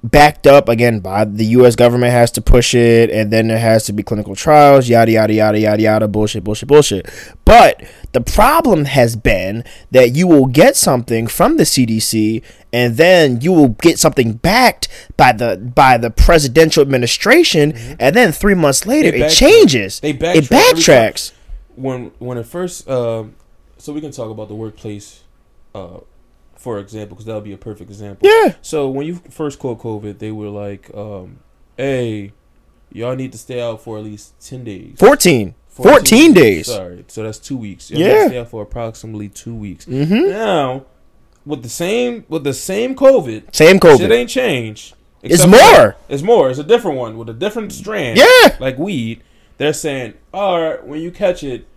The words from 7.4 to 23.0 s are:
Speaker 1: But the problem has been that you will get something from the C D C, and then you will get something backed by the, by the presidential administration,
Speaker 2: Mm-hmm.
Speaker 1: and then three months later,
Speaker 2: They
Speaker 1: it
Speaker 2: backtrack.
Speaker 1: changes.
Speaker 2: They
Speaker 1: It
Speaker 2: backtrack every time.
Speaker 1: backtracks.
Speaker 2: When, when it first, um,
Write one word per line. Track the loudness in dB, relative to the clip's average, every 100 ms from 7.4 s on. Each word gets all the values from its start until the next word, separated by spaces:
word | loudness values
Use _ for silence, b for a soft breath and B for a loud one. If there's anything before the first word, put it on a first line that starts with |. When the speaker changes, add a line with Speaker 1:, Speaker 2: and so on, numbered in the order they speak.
| 4
Speaker 1:
But | 6 6 2 B B B
the | -6
problem | -4 0 2 0 0 -2 0
has | 0 0 0
been | -4 -2 -4 -10 -12 b b
that | 2 2 2
you | 2
will | 4 4
get | 4 2 2
something | -2 -2 -2 -4 -4
from | -2 0 2
the | 0
C | 0 -2
D | -2
C, | -4 -2 -2 -4 b b b
and | -2 -2 2
then | 4 4 2 0
you | 0
will | 2 2
get | 2 0 2
something | -2 0 -4
backed | -2 -2 2 2 0 -12 B B 2
by | 2
the, | 2 -4 -6
by | -4 2 4 4
the | 0
presidential | 2 4 4 2 2 2 2
administration, | 0 0 -2 -4 2 2 2 0 -2
Speaker 2:
Mm-hmm. | -4 -14 -4
Speaker 1:
and | 0 2
then | 0
three | 0 -2 2
months | 0 -2 -2
later, | 0 0
Speaker 2:
They | 0
Speaker 1:
it | -2
Speaker 2:
backtrack. | 2
Speaker 1:
changes. | 4 6 6 2 -4 -8
Speaker 2:
They | -8
Speaker 1:
It | -6
Speaker 2:
backtrack | -2 -2
every | 2
time. | 2 4 2
Speaker 1:
backtracks. | 4 4 4 -4 -14 _ _ -20 _ -12
Speaker 2:
When, | -10 -10 -12 _
when | -12 -12
it | -12
first, | -10 -10 -12 -8
um, | -6